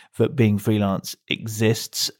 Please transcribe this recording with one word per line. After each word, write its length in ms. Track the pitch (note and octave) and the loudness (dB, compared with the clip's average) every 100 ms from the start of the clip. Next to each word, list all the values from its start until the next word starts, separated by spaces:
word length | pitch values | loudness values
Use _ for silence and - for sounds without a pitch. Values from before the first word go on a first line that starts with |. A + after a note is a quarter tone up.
| _ - | _ -2
that 180 | A2+ B2+ | 0 4
Being 220 | A2 G2+ | 2 2
Freelance 580 | A2+ G#2+ G2+ F#2+ - - - | 0 0 0 -2 -6 -16 -6
exists. 800 | - A2 G#2+ A2 A2 - - - | -6 -6 0 2 0 -4 -6 -8